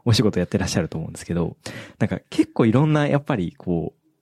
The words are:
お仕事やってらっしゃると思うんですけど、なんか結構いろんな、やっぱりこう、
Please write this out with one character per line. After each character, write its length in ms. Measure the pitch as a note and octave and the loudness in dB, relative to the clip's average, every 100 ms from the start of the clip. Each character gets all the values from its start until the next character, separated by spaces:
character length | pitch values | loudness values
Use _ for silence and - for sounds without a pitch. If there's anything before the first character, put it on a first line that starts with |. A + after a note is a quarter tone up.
お 100 | B2 | 0
仕 100 | A2 | 2
事 160 | G#2+ F2+ | 2 2
や 60 | F2 | 0
っ 40 | |
て 80 | G#2 | -2
ら 80 | F#2 | -2
っ 40 | |
し 60 | G2+ | -2
ゃ 60 | |
る 80 | D#2+ | -2
と 80 | E2 | -4
思 100 | D#2+ | -10
う 20 | |
ん 40 | |
で 60 | - | -10
す 60 | - | -6
け 100 | E2+ | -2
ど、 200 | E2 - - - - - | -4 -6 -14 -16 -14 -4
な 60 | A2 | -4
ん 40 | |
か 100 | F#2 - | -4 -4
結 220 | - D#4+ | -2 0
構 140 | - A#2+ | 2 4
い 60 | |
ろ 120 | B2+ D#3 | 4 4
ん 60 | |
な、 160 | D3+ C#3+ | 2 2
や 100 | C#3+ | 0
っ 60 | |
ぱ 140 | - A3 | 0 -2
り 160 | - - | -4 -6
こ 360 | - E2+ D#2+ - | -4 -2 -2 -10
う、 20 | _ _ | _ _